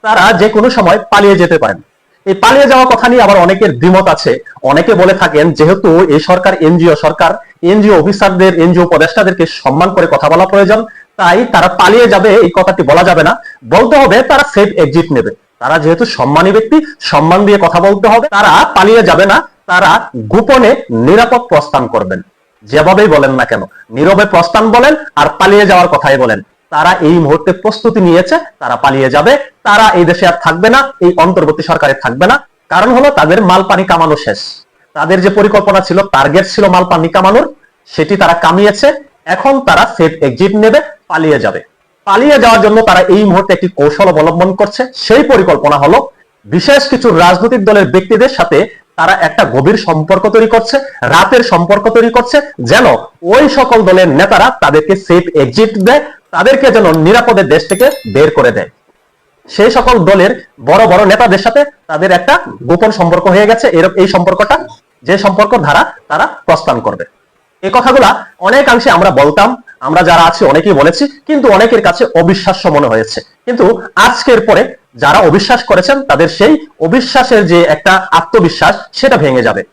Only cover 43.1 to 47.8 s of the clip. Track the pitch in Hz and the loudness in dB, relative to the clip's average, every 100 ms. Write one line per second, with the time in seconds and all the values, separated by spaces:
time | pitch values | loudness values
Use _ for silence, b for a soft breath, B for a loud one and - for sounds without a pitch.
43.1 | 196 208 180 196 180 180 - 147 - 196 | 0 2 0 0 -2 -4 -2 -2 2 0
44.1 | 156 160 170 185 196 208 - 254 - - | 2 0 0 -4 -2 -6 -4 -10 -8 0
45.1 | 240 294 240 185 151 147 143 143 233 - | 0 2 0 2 0 0 0 2 0 -2
46.1 | b _ _ 101 127 - 277 277 254 240 | b _ _ -6 -4 2 0 0 -2 0
47.1 | 170 175 180 226 247 190 208 | 2 2 2 0 0 2 2